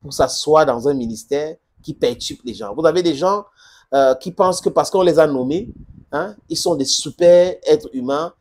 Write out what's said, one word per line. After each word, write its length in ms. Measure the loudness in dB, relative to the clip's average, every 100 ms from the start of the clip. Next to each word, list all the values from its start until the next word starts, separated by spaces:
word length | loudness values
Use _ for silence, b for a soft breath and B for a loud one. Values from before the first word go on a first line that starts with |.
pour 120 | -14
s'asseoir 540 | -2 -2 -2 2 4 4
dans 220 | 0 -2
un 60 |
ministère 640 | -2 -4 -10 -6 -6 -6 -12 _ _
qui 120 | -16
perturbe 460 | -4 -4 -4 -10 -12
les 100 | -12
gens. 200 | -12 -12
Vous 120 | -2 0
avez 160 | 2
des 120 | 0
gens, 300 | 0 -2 -2 -6 b b b b
euh, 200 | 2 4
qui 160 | 2 -4
pensent 300 | -2 0 0
que 80 | -2
parce 220 | -2 -2
qu'on 120 | 2
les 160 | 2 4
a 80 | 2
nommés, 460 | 2 -4 -4 -6 -16 -20 -20 _
hein, 260 | -8 -8 -12 _
ils 80 | -6
sont 180 | -2
des 100 | -2
super 720 | -2 -4 -4 2 6 6 6 0
êtres 260 | 0 0 0
humains 420 | -10 -4 -4 -4 _